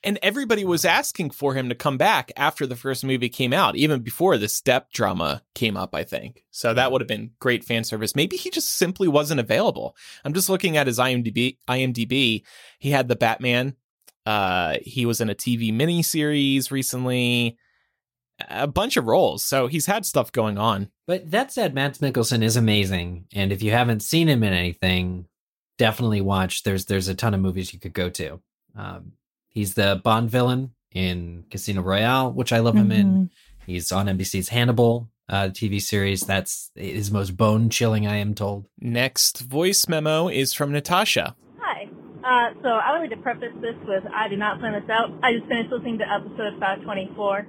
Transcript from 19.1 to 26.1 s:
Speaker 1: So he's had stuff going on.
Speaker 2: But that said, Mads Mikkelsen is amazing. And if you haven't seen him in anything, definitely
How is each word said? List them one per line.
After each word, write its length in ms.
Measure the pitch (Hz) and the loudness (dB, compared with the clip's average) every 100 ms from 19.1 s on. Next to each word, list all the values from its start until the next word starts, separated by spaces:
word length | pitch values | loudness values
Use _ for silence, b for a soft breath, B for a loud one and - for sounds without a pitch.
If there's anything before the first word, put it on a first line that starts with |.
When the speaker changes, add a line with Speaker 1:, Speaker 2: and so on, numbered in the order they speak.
| 120 139 78 | 4 4 0
Speaker 1:
So 220 | - 139 127 | -2 0 0
he's 200 | 156 143 | 0 0
had 200 | 208 196 | -2 0
stuff 240 | 151 120 | -2 0
going 280 | - 107 101 | -2 -2 0
on. 340 | 110 101 101 _ - | 0 0 -4 _ -6
Speaker 2:
But 240 | 185 165 | -6 -2
that 180 | 196 269 | -2 -2
said, 240 | - 196 | -2 -2
Mads 240 | 135 139 139 | 0 -2 0
Mikkelsen 420 | 139 127 113 120 | 0 0 0 2
is 120 | 113 117 | 2 4
amazing. 680 | 113 104 95 95 87 87 92 | 4 4 4 0 -4 -10 -10
And 160 | 101 98 | -2 0
if 140 | 98 | 0
you 80 | 107 | 2
haven't 260 | 113 120 110 | 2 2 0
seen 300 | - 160 165 | 0 2 4
him 160 | 131 | 4
in 80 | 107 | 2
anything, 720 | 90 87 85 92 92 90 90 87 _ _ _ _ - | 2 0 0 0 2 0 -6 -12 _ _ _ _ 0
definitely 440 | 113 110 120 | 0 2 0